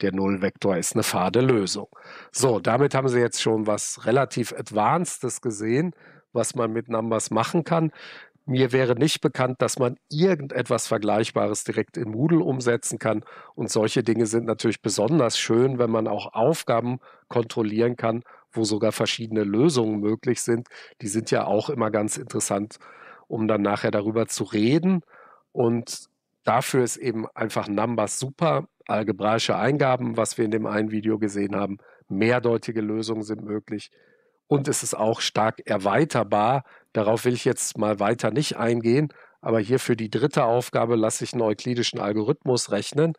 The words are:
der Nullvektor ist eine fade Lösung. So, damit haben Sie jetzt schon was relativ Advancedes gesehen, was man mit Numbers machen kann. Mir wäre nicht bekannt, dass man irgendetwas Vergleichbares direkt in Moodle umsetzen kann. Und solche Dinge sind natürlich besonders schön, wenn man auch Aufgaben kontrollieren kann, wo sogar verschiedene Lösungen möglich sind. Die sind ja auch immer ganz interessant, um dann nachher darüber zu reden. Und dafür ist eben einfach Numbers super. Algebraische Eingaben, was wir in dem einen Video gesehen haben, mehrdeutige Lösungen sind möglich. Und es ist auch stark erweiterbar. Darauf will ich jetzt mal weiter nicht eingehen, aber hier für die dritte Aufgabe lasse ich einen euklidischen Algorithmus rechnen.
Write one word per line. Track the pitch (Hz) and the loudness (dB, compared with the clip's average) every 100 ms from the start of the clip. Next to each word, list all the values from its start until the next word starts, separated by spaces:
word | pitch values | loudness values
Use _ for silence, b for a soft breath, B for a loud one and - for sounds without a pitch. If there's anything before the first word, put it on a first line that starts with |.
der | 98 | -2
Nullvektor | 92 98 95 95 - 101 90 | 0 0 0 -2 -2 -2 0
ist | - | -2
eine | 113 | -2
fade | 101 101 92 110 | -2 0 0 2
Lösung. | 131 117 92 104 - B B B B | 4 2 0 -4 -10 B B B B
So, | - 135 104 | 0 2 2
damit | 117 117 139 | 2 2 4
haben | 135 135 | 2 2
Sie | 123 | 2
jetzt | 117 - | 2 0
schon | 123 110 107 | 0 2 2
was | 104 - - - | 0 -2 -6 0
relativ | 131 127 - 113 | 2 2 -2 -4
Advancedes | - 120 107 107 160 175 - 123 - | -6 -6 0 2 2 0 -4 -6 -6
gesehen, | 123 101 110 123 175 - B B B | -6 -4 0 0 0 -4 B B B
was | 120 110 | -2 -2
man | 127 113 | 0 -2
mit | 113 113 | -2 -2
Numbers | 113 113 110 - | -2 0 -2 0
machen | 110 117 175 | 0 0 0
kann. | 147 165 160 B B B B B - | 0 0 0 B B B B B -2
Mir | 127 131 | 2 4
wäre | 131 127 | 4 2
nicht | 120 139 - | 2 2 2
bekannt, | 151 - 127 131 | -2 0 -2 0
dass | 117 - | -2 0
man | 123 127 - | 0 -2 -6
irgendetwas | 151 190 165 139 127 120 117 - | 0 2 2 -2 -4 -2 -2 0
Vergleichbares | 110 104 104 113 113 104 107 | -2 0 0 0 0 0 -2
direkt | - 110 104 - | -4 -2 -4 -4
in | 113 | -6
Moodle | 107 160 165 | 0 2 4
umsetzen | 143 131 120 117 - 113 | 2 0 0 0 -2 -4
kann. | 113 107 - B B B | -2 -2 -4 B B B
Und | 113 | -2
solche | 113 107 135 | 2 2 2
Dinge | 113 110 113 | 2 2 2
sind | 113 117 | 0 -2
natürlich | 110 117 101 | -2 0 -2
besonders | 113 104 107 160 117 - | -2 0 2 4 2 0
schön, | - 117 131 127 | 2 4 4 2
wenn | 117 | 0
man | 113 113 | 0 0
auch | 101 - | -4 -6
Aufgaben | - 123 165 - 117 120 127 B B B | 0 2 2 0 0 0 -4 B B B
kontrollieren | 120 117 - 107 107 120 120 | -2 -2 -2 -2 2 0 0
kann, | 113 117 - B B | -2 -2 -6 B B
wo | 117 | -4
sogar | 107 107 110 | -2 2 0
verschiedene | - 110 - 113 110 | 0 -2 -2 -4 -2
Lösungen | 101 104 160 131 110 107 | 0 4 4 4 0 0
möglich | 104 113 127 117 | 0 -2 -2 -2
sind. | - 117 120 B B B | 0 -2 -2 B B B
Die | 107 | -6
sind | 107 110 | -4 0
ja | 120 | 0
auch | 104 104 107 | 2 0 0
immer | 135 110 | -2 0
ganz | 107 107 - | 0 -2 -4
interessant, | 127 110 - 101 107 - B B B B B | -6 -4 -2 -2 -4 -10 B B B B B
um | 117 110 | -2 0
dann | 107 | 2
nachher | 101 104 113 | 0 0 0
darüber | 107 104 110 107 | -2 -2 -2 -2
zu | - | -4
reden. | - 107 110 160 180 185 - B B B B | -4 2 4 4 4 0 -2 B B B B
Und | - 117 117 113 - - _ _ _ | -2 0 0 -4 -12 -16 _ _ _
dafür | - 113 - 139 | 0 0 2 2
ist | 120 - | 0 0
eben | 131 110 110 | -4 -4 -6
einfach | - 113 120 104 | -4 -4 -2 -2
Numbers | 101 113 117 104 - | 0 0 0 -2 -2
super. | 135 - 165 143 170 _ - | -8 -2 0 0 -2 _ -4
Algebraische | 104 107 95 104 113 - 92 | -2 0 0 2 2 2 2
Eingaben, | 113 143 139 127 123 113 | 2 2 2 2 0 -2
was | 107 - | -2 0
wir | |
in | 110 | 0
dem | 110 107 | 0 0
einen | 107 107 | -2 0
Video | 107 107 107 | -2 0 0
gesehen | 104 101 98 98 | 0 -2 -2 -2
haben, | 101 98 b b b | -4 -6 b b b
mehrdeutige | 98 110 123 117 113 - 113 | 0 2 2 2 0 -2 -4
Lösungen | 107 110 110 110 | -2 -2 -4 -4
sind | 107 107 | -4 -8
möglich. | 104 104 - 104 - b b b b b - | -6 -6 -6 -10 -10 b b b b b -2
Und | 143 139 | 0 0
es | - | -2
ist | 117 | -2
auch | - 107 117 | -2 0 0
stark | - - 110 - - | -2 0 0 0 -4
erweiterbar. | 104 98 107 156 127 101 107 107 135 - B B | -2 2 2 2 0 0 2 2 0 -4 B B
Darauf | 110 104 113 | -2 2 2
will | 127 | 2
ich | 123 | 0
jetzt | 135 113 - - | 0 0 -2 -2
mal | 107 104 | 0 2
weiter | 104 123 113 | 0 0 0
nicht | 113 151 - | 0 -2 -2
eingehen, | 113 120 113 127 151 B B B | 0 0 2 2 2 B B B
aber | - 113 | -2 0
hier | 101 127 | 2 0
für | - 113 | 2 -2
die | 107 | 0
dritte | 107 147 151 | 0 0 2
Aufgabe | 120 120 - 127 117 | 2 2 0 -2 0
lasse | 120 110 - | 2 0 -2
ich | 117 | -6
einen | 123 | -2
euklidischen | 110 107 123 120 113 - | 0 -2 -2 -2 -2 -2
Algorithmus | 98 107 107 151 - 123 - | -2 -2 -2 -2 0 0 0
rechnen. | 104 - 143 165 | -4 -2 0 0